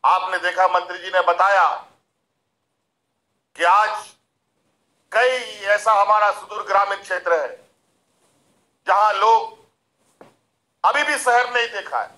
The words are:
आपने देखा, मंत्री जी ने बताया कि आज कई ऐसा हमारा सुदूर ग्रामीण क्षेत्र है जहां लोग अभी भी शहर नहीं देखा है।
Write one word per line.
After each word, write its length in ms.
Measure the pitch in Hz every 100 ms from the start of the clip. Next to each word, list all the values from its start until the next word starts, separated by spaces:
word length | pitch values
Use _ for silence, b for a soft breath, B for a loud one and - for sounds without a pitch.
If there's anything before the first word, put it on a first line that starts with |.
आपने 340 | - 180 180 185
देखा, 280 | 175 175 185
मंत्री 320 | 180 - 180
जी 100 | 180
ने 120 | 185
बताया 680 | 175 175 190 196 160 - - _ _ _ _ _ _ _ _ _ _ _ _ _ _ _ _ -
कि 80 |
आज 480 | 170 196 214 220 - _ _ _ _ _ _ _ _ _ _
कई 480 | 214 254 254 220 214
ऐसा 320 | 196 208 220
हमारा 380 | 202 202 214 208
सुदूर 320 | 190 - 208
ग्रामीण 400 | 202 196 202 196
क्षेत्र 380 | - 180 175 165
है 280 | 131 - _ _ _ _ _ _ _ _ _ _ _ _ -
जहां 280 | 190 214
लोग 440 | 196 214 320 - - _ _ _ _ _ _ - _ _ _ _ _
अभी 180 | 202 285
भी 160 | 294 285
शहर 360 | 254 240 247
नहीं 140 | 240 233
देखा 320 | 208 - 123
है। 100 | -